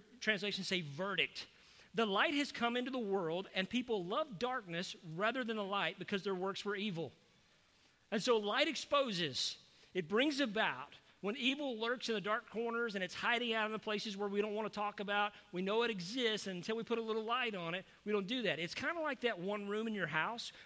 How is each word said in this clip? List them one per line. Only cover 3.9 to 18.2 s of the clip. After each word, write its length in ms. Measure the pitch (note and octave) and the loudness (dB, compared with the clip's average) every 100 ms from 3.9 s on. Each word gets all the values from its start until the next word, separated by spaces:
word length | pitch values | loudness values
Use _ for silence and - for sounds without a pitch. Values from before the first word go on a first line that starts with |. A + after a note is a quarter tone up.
| A3 F3 | -2 0
love 340 | B3 D#4 F3 | 0 -2 -2
darkness 560 | A#3+ B3+ G3 E3+ F#3 G#3+ E3+ D#3+ | -2 -2 -4 -4 -4 -8 -10 0
rather 280 | G#3+ B3 | 0 2
than 140 | A3+ A3 | 0 -2
the 60 | |
light 360 | G3 G3+ E3 - | -2 0 0 -2
because 240 | F#3 G3+ | -2 -2
their 120 | G3+ F#3+ | 0 0
works 280 | F#3+ F#3+ | 0 -2
were 120 | G#3 G3+ | -4 -2
evil." 360 | G#3+ E3 C#3+ - _ _ _ _ _ _ _ _ - | -2 -2 -6 -8 _ _ _ _ _ _ _ _ -4
And 100 | A3 | 0
so 160 | F3+ A#3 | 4 4
light 300 | G3+ A#3 D#4 | 4 2 2
exposes. 920 | B3+ - C#4+ C4+ F3+ D#3+ B2 - - - - - | 2 2 2 4 2 0 0 -2 -4 -14 -20 -8
It 140 | F3+ D#3 | -4 0
brings 340 | G#3 D4 C#4 | 4 4 4
about 540 | C4+ G#3 F#3+ B2+ C#3+ - - - | 0 2 0 0 -8 -14 -20 -8
when 160 | F#3+ C4+ | -4 0
evil 400 | B3+ C4+ C#4+ A3 | 0 2 0 0
lurks 320 | A3+ B3 - | 0 0 0
in 60 | G#3+ | -2
the 60 | |
dark 280 | F#3+ A3 A3+ | 0 -2 -2
corners 460 | G#3 A#3 A#3 A#3 G3 | -4 -2 0 -2 -2
and 80 | |
it's 100 | F3+ | -4
hiding 400 | - G#3 A#3 A#3+ | -2 2 2 2
out 140 | A3+ G#3+ | 0 0
in 40 | |
the 80 | A3 | -2
places 380 | - G#3 A3+ G3 | -2 -2 -2 -2
where 100 | G3+ | -2
we 140 | G3+ | 2
don't 120 | G#3+ | 0
want 140 | G#3 G#3 | 0 -4
to 60 | |
talk 260 | G#3 G#3 G#3 | -2 -4 -2
about, 340 | G3+ G3+ G#3 - - | 0 2 2 -2 -8
we 100 | F3 | -2
know 220 | F#3+ A3 | 2 2
it 80 | A#3 | 2
exists, 560 | G#3 F3 B3+ A#3 G#3+ G3 | 0 -4 0 0 0 -2
and 80 | F3+ | -6
until 200 | E3+ A3+ | -4 -2
we 80 | |
put 140 | A3+ A#3 | 0 -2
a 40 | |
little 220 | A3+ A3 | 0 -2
light 320 | A3 A#3+ A#3+ G3+ | 0 0 0 -2
on 200 | E3 F3 | -2 -4
it, 100 | - - G#3 | -6 -10 0
we 60 | |
don't 140 | G#3 | 0